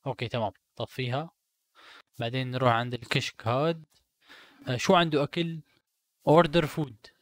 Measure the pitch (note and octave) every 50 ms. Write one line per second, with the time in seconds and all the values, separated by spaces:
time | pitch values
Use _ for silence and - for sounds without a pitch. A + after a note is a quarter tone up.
0 | _ C#3 A#2+ - B2 A2+ - B2 A2 G2 - _ _ _ _ - A#2 - - -
1 | B2+ B2 B2 C#3 D#3+ F3 _ _ _ _ _ _ _ _ _ _ - - - -
2 | - _ _ - A#2 A#2 B2 C3 C3 B2+ B2 B2+ C3 B2 A#2 A2+ B2 B2 A#2+ A#2+
3 | - - - C#3 - - - - - A2+ A#2 C3 D3 E3 E3+ D#3+ D3+ _ _ _
4 | _ _ _ _ _ _ - - - - _ _ - - B2 A#2 - - G3 F3
5 | E3+ E3 D3+ C#3+ C#3+ - - F3 E3+ E3+ E3 D#3+ - _ _ _ _ _ _ _
6 | _ _ _ _ _ - D3 E3 E3+ D#3+ C#3+ F3 D#3 C#3+ - - D3+ C3 A2 _
7 | - - _ _